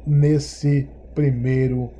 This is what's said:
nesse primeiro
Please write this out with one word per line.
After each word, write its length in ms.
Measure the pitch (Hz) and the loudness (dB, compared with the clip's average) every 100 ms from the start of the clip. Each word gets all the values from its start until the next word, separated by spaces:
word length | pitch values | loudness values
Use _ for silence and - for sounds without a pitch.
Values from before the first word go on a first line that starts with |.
| - | 2
nesse 800 | 147 147 151 143 - 147 143 139 - - | 2 4 2 -2 -4 0 0 -2 -14 -10
primeiro 760 | - 147 123 127 131 131 127 123 | -2 0 0 0 0 0 -2 -6